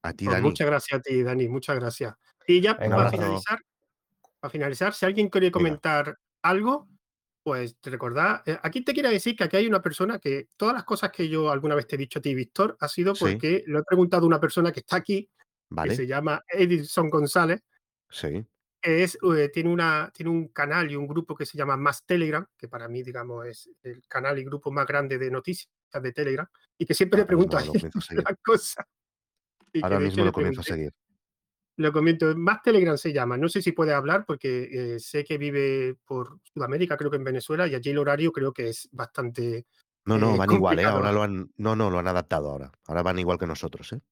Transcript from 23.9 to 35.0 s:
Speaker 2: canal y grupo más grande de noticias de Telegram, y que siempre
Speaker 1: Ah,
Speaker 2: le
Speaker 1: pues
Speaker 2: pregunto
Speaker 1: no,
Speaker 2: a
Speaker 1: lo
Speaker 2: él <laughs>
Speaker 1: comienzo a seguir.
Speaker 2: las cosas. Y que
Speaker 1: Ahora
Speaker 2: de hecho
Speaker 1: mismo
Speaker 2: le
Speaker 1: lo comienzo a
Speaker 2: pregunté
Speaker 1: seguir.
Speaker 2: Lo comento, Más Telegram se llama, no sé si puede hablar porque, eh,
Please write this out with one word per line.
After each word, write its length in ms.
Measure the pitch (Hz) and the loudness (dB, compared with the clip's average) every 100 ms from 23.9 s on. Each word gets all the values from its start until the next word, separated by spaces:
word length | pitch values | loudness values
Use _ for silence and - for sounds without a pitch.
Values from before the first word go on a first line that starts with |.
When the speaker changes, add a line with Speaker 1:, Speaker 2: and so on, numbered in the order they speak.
| 123 _ | -18 _
Speaker 2:
canal 320 | 131 135 143 | -4 -4 -4
y 60 | |
grupo 260 | 135 143 143 | -6 -8 -6
más 160 | 139 139 | -4 -2
grande 300 | 143 139 131 | -2 -2 -4
de 140 | 131 | -2
noticias 380 | 131 175 175 - _ _ 143 | -4 -6 -10 -12 _ _ -8
de 100 | 127 | -6
Telegram, 340 | 123 143 135 170 _ _ _ | -4 -2 -4 -6 _ _ _
y 80 | |
que 80 | - | -4
siempre 260 | 170 185 202 | 2 4 4
Speaker 1:
Ah, 20 | |
Speaker 2:
le 20 | |
Speaker 1:
pues 40 | 202 | 4
Speaker 2:
pregunto 280 | 170 190 - | 4 4 2
Speaker 1:
no, 60 | |
Speaker 2:
a 40 | - | 2
Speaker 1:
lo 60 | |
Speaker 2:
él 0 | |
<laughs> 80 | 180 | 0
Speaker 1:
comienzo 180 | 80 180 | 0 -6
a 40 | |
seguir. 220 | - 82 - | -4 -2 -2
Speaker 2:
las 80 | - | -4
cosas. 420 | - 226 - - - _ _ _ _ _ _ _ _ | 2 2 2 -12 -14 _ _ _ _ _ _ _ _
Y 80 | 160 | -4
que 40 | 95 | 2
Speaker 1:
Ahora 120 | 98 | 2
Speaker 2:
de 60 | |
hecho 60 | 98 | 2
Speaker 1:
mismo 120 | 95 | 2
Speaker 2:
le 40 | 95 | 2
Speaker 1:
lo 60 | |
comienzo 280 | 90 87 - | 2 -2 -2
a 40 | |
Speaker 2:
pregunté 260 | - 82 73 | -6 -6 -6
Speaker 1:
seguir. 40 | _ _ _ _ _ _ _ _ - | _ _ _ _ _ _ _ _ -2
Speaker 2:
Lo 160 | 151 | 0
comento, 440 | 151 165 165 160 160 | 4 2 4 2 2
Más 260 | 170 208 | 0 2
Telegram 340 | 240 214 170 147 | 4 4 4 0
se 160 | 165 | -2
llama, 240 | 143 120 123 | -2 -2 0
no 120 | 165 | -2
sé 120 | 196 | 0
si 120 | 180 | -2
puede 200 | 170 156 | 0 2
hablar 320 | 143 139 196 208 | 2 2 0 -2
porque, 680 | 143 135 123 127 127 120 | -6 -4 -4 -4 -6 -6
eh, 60 | 117 | -6